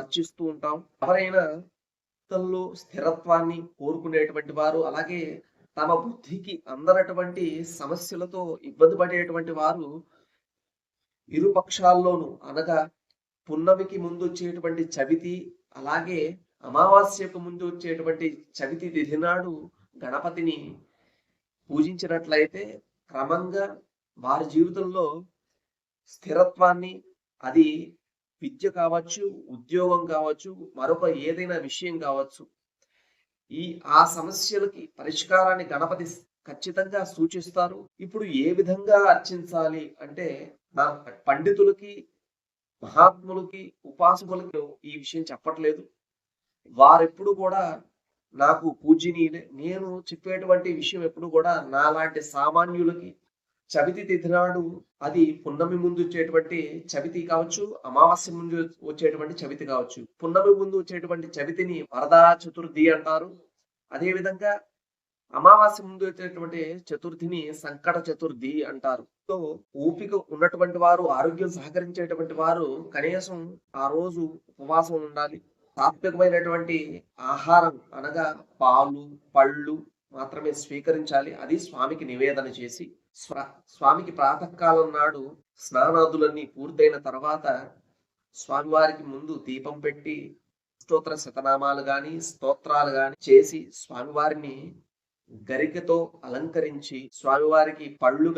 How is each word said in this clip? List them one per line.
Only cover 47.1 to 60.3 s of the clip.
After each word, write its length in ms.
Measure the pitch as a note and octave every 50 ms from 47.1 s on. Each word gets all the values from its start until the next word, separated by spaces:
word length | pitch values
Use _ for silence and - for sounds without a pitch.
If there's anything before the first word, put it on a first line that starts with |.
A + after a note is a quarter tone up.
| - - G3 G3+ G3 F#3+ F#3
కూడా 200 | F3+ F#3+ G3 F3+ E3 D#3 - - _ _ _ _ _ _ _ _ _ _ C3 C#3
నాకు 260 | D3+ D#3 D#3 E3 D#3+ - _ -
పూజనీయులే. 640 | D3+ E3 D#3+ D#3+ F3 E3 E3 E3 D#3 D#3 E3+ E3 - C3 C3+ D3+
నేను 260 | E3+ F#3 F#3+ F#3+ F#3 F#3 F3+ F3 -
చెప్పేటువంటి 640 | E3+ E3 - F#3+ F#3 F#3 F#3+ F3+ F3+ F3+ F3+ F3+ E3+ D3+
విషయం 220 | D3 - G3 F3+ E3+ D#3+
ఎప్పుడు 180 | - D#3+ E3+ E3+ D#3
కూడా 160 | D#3+ D#3+ F3 E3+ D#3+ C#3 C3 C3+
నాలాంటి 460 | C#3 D3 D#3 D#3 D#3+ D#3+ D#3+ D#3 D3+ D3 - -
సామాన్యులకి 760 | C#3+ C#3+ D3+ D#3 E3+ F3 F3+ F3 F3 F3 E3 F3 F3 F3 F3+ - _ _ _ _ _ _ _ _ _ _ _ -
చవితి 300 | D3 C#3+ F3+ F3 G#3 G3+ -
తిథి 200 | F3+ E3 D#3+ E3+
నాడు, 340 | F3 F3 F3+ F3+ F3+ F3+ E3+ E3+ F3+ F3 - _ _ _ C#3+
అది 160 | D3+ - F3 D#3+ D3+ D3+ - -
పున్నమి 340 | D3+ C#3+ D3+ E3+ F3 F3+ F3 F3
ముందు 160 | F3 F3 E3+ F3
వచ్చేటువంటి 540 | E3+ E3+ E3 D#3+ D#3+ D#3+ D#3+ D#3+ - F3+ E3 D3+ D3 D#3 E3 - - -
చవితి 280 | C#3+ D3 E3 E3 F3 E3 E3+
కావచ్చు, 340 | E3 D#3+ E3+ E3 - G3+ G3+ G#3+ - - - C3
అమావాస్య 440 | B2+ C#3 D#3+ E3+ F3 E3+ - F#3 E3+ E3+
ముందు 180 | E3+ E3+ E3 E3 E3 E3 - _ - D3+
వచ్చేటువంటి 440 | D3+ D3+ E3 D3+ D#3 D#3+ D3+ D#3 E3+ - D#3
చవితి 220 | C3+ C#3+ D3 D3+ C#3 C3
కావచ్చు. 280 | B2+ B2 - - B2+ A#2 - _ _ E3+
పున్నమి 300 | E3